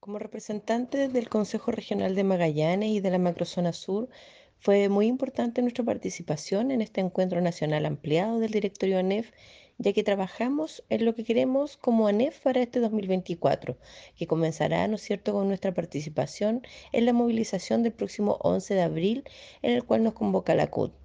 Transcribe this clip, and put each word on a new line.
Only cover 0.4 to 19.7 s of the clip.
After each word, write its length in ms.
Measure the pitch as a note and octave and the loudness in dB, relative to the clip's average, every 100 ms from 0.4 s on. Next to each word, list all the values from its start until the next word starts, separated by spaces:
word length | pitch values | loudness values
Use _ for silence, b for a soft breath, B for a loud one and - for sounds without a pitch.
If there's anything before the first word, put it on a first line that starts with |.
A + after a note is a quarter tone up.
| - G#3+ - A3+ B3 C#4 C#4 | -8 -8 -2 -2 0 0 0
del 160 | B3 A3+ | 0 0
Consejo 420 | A3 G3+ G#3+ - | 0 0 -2 -2
Regional 440 | A3+ - G3+ F#3+ | -4 -2 -2 0
de 100 | F#3+ | 2
Magallanes 640 | G3 F#3 E3 D3+ D#3 F#3 G#3+ | 2 4 2 2 2 2 0
y 120 | G#3+ | 0
de 100 | F#3+ | 2
la 80 | F3+ | 2
Macrozona 560 | F3+ E3+ E3+ - F3 | 2 0 -4 -2 -2
Sur, 340 | E3+ - G3 B3 B B B B B | -2 -4 -4 -4 B B B B B
fue 320 | - G3+ G3+ | 4 4 6
muy 180 | G3+ A3 | 4 2
importante 540 | B3+ B3+ - A#3+ A#3 | 2 -2 -2 -2 0
nuestra 240 | B3 A#3+ | -2 0
participación 840 | A#3 - F#3 - F3 D#3 - G3 B3+ | -2 -2 -4 -8 -6 -6 -2 -2 0
en 100 | C4 | 0
este 220 | G#3+ - | -2 -2
encuentro 400 | F#3 F#3 F#3 F3 | -2 0 0 2
nacional 420 | F3+ E3+ D3+ D3+ | 0 0 -2 0
ampliado 540 | D#3 D3 C#3+ D#3 G#3 A#3 | 0 -4 0 0 2 0
del 120 | A3 | 0
directorio 480 | G#3+ G3 - F#3+ F#3+ | 0 -2 -2 0 2
anef, 340 | F#3 G3+ A#3 B B B B B | 2 -2 -4 B B B B B
ya 160 | G3+ | 0
que 100 | G3+ | 2
trabajamos 800 | G#3 G3 F#3+ - A#3 C#4+ D#4 - - | 0 0 -2 -2 -2 -2 -4 -10 -4
en 160 | A3 | 0
lo 100 | A3+ | 0
que 100 | A3+ | -2
queremos 520 | A3+ A3+ C4 C4 C#4+ - | 0 2 2 0 -2 -2
como 320 | - A3+ G#3+ | 2 4 4
anef 320 | G#3 C4+ - | 4 2 0
para 220 | C4+ B3 | 0 2
este 180 | B3 B3 | 0 0
dos 100 | A3+ | 0
mil 160 | G#3+ F#3+ | 0 0
veinticuatro, 680 | F#3 F#3 E3 C#3+ D3 - - B B B _ | -2 -2 0 0 0 -4 -10 B B B _
que 100 | E3 | -2
comenzará, 640 | D#3+ D#3+ D#3 D3+ E3 F#3+ | 2 0 2 0 2 0
¿no 60 | |
es 80 | G#3+ | -2
cierto?, 320 | - G3+ - | -4 -4 -2
con 120 | G3+ G3 | 0 0
nuestra 280 | F#3+ G3 | 0 -2
participación 880 | F3+ E3+ D3 D3+ D3+ C#3 - G#3 A#3 B3 B B | -2 -4 -6 -6 -4 -4 -2 -2 -2 -6 B B
en 120 | - | 0
la 80 | A#3 | 2
movilización 720 | A#3+ A#3+ A3+ A3 F#3+ - A3+ | 4 2 0 -2 -4 -2 0
del 100 | A#3 | 0
próximo 460 | - G3+ - G#3 - | -2 -6 -2 0 0
once 320 | - F#3 - | 0 0 0
de 80 | G3 | 0
abril, 440 | E3+ D#3 F#3 A#3+ - B B B | 0 0 0 -2 -6 B B B
en 120 | - | 0